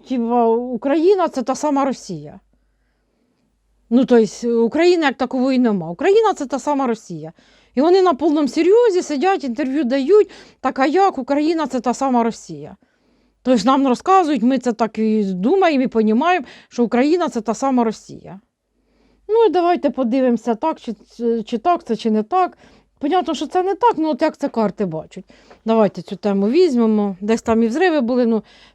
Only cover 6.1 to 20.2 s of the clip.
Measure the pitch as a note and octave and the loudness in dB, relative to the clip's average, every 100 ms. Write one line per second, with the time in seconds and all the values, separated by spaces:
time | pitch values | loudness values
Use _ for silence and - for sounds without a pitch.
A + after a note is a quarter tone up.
6.1 | G4+ G#4+ D#4+ C#4 C4+ D4 C#4+ C4+ A3 - | 2 2 -2 -6 -6 -4 -2 -2 -4 -8
7.1 | E3 D#3 - _ _ _ - D#4 F#4+ F#4 | -14 -14 -18 _ _ _ 0 2 4 4
8.1 | C4 D#4+ D4+ D4 D4+ E4+ A4 A#4+ F4+ - | 2 0 0 0 0 4 4 4 2 -2
9.1 | D4 F4+ F#4+ C#4 A3+ C4 C#4 B3 C#4 C4+ | -2 0 -2 -4 -6 -4 -2 -2 -2 4
10.1 | G#4 G4 - - _ C4 B3+ C4+ D#4+ G4 | 4 2 -4 -20 _ -6 -2 0 2 2
11.1 | - B3 C#4+ D4+ E4 D4+ B3+ A#3 A#3 C4+ | 0 -4 -2 0 -2 -2 -4 -4 -2 0
12.1 | A#3+ A#3 - - D3+ D3+ G3 _ _ _ | 0 0 -4 -14 -16 -16 -20 _ _ _
13.1 | _ _ _ A#3+ B3+ G3 C4+ C4+ A#3+ - | _ _ _ 0 2 2 2 2 0 2
14.1 | F#4+ E4 C#4+ A#3 C4+ B3 A3 A3 A3 A3 | 2 2 0 0 0 -2 -4 -4 -2 -2
15.1 | G#3+ G3 F#3 G3+ G4 F4+ C#4 C4 A3+ G#3+ | 0 -2 -2 0 2 2 2 0 0 0
16.1 | A3 D#4+ F4+ - - _ - A#3+ A#3+ C#4+ | 2 2 0 -4 -16 _ -4 0 2 2
17.1 | F4 E4 A#3+ G#3+ G#3+ C4+ B3+ A#3 G#3+ - | 0 -2 -6 -6 -4 -2 0 0 -4 -14
18.1 | C#3 - F#3 _ _ _ _ _ _ _ | -20 -18 -20 _ _ _ _ _ _ _
19.1 | _ - A4 A4+ F4+ E4+ F4 C#4+ B3 B3 | _ -2 2 2 2 0 0 -2 -2 -2
20.1 | C4 | 0